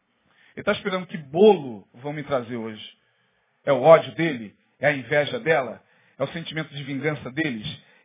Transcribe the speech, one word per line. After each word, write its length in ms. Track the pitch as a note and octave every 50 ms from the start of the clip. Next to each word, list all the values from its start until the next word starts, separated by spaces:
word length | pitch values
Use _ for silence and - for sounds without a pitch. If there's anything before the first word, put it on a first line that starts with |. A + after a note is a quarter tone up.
| _ _ _ _ _ _ _ _ _ _ _
Ele 100 | - -
tá 80 | - G#3
esperando 340 | - - G3+ F#3+ F#3 F3+
que 100 | - -
bolo 720 | F3 D3 C3+ C3+ E3 G3+ A3 G3+ E3+ C#3+ C3 A2+ G2+ F#2 _ _
vão 180 | B2 B2 D3 D3
me 100 | D#3 C#3
trazer 340 | C3 C#3+ B2+ A#2+ A2 B2
hoje. 420 | A#2 A2 A2+ A2 G#2+ - - - _ _ _ _ _ _ _ _ _ _ _ _ _ _
É 80 | - C#3+
o 100 | B2 C3+
ódio 320 | D#3 E3 D#3 - C3 A2
dele? 420 | A2 E3 E3 C#3+ A#2+ A2+ G2 - _ _ _ _ _
É 100 | - D3+
a 40 | D3
inveja 480 | C3+ B2 A2+ D3 D3 D3 C3 C3 A#2+
dela? 420 | A2+ D3+ E3 D3+ C3 A#2 G2+ G2 _ _ _ _ _ _ _ _
É 40 | C#3
o 60 | C3+
sentimento 440 | - E3+ E3 - D#3 D#3 D#3 D#3 D3
de 100 | C#3 C#3+
vingança 460 | C3 C#3+ C3+ C3+ D#3 D3+ C#3+ - C3
deles? 360 | B2 C#3 D#3+ D3+ B2 A2 G#2+ - - - _ _ _ _ _